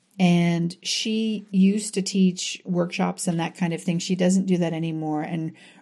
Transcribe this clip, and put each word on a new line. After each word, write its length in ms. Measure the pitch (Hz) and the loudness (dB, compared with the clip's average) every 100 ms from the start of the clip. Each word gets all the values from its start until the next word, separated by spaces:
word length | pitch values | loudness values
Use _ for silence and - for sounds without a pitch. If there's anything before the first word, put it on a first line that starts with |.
| _ 196 | _ 0
and 560 | 180 175 170 170 170 - | 4 4 2 0 -2 -6
she 640 | - - 226 220 220 208 - | -6 -4 -4 -2 -2 -4 -2
used 440 | 190 196 208 208 | 4 4 4 -2
to 80 | 196 | -4
teach 600 | 185 196 185 180 - - - | -2 4 2 2 -6 -8 -4
workshops 600 | 175 175 - 180 175 185 | -2 -2 -2 -2 -2 -2
and 140 | 165 | -2
that 160 | 170 - | -2 -2
kind 180 | 175 | -4
of 80 | 160 | -2
thing. 180 | - 170 | -2 -2
She 160 | - 180 | -2 0
doesn't 320 | 180 190 190 | 4 4 2
do 100 | 180 | 2
that 160 | 170 | 0
anymore 480 | 160 165 160 156 151 | -2 -4 -4 -4 -4
and 320 | - 165 160 - - - | -4 -4 -6 -10 -20 -20